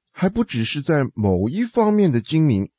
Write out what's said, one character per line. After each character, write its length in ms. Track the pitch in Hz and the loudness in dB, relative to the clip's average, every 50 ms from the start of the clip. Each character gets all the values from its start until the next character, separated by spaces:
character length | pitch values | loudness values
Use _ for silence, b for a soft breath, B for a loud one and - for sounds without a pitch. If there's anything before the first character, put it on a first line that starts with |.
| _ _ | _ _
还 180 | _ - 180 196 | _ -4 -2 -2
不 140 | 208 226 233 | 0 -2 -4
只 220 | - - 120 113 | -4 -2 -4 -4
是 160 | - - 147 | -4 -4 -6
在 280 | 139 - 160 147 139 120 - | -2 0 0 0 0 -2 -4
某 320 | - 104 98 92 90 95 113 | -2 0 0 2 2 0 -2
一 140 | 147 202 247 | -2 -4 -4
方 300 | 233 - 233 220 208 214 | -2 0 0 2 2 4
面 180 | 208 202 180 | 4 2 2
的 100 | 127 120 | 2 0
精 240 | 110 - 151 160 156 | -2 0 0 2 2
明。 240 | 147 117 95 98 - - | 2 2 0 -2 -4 -8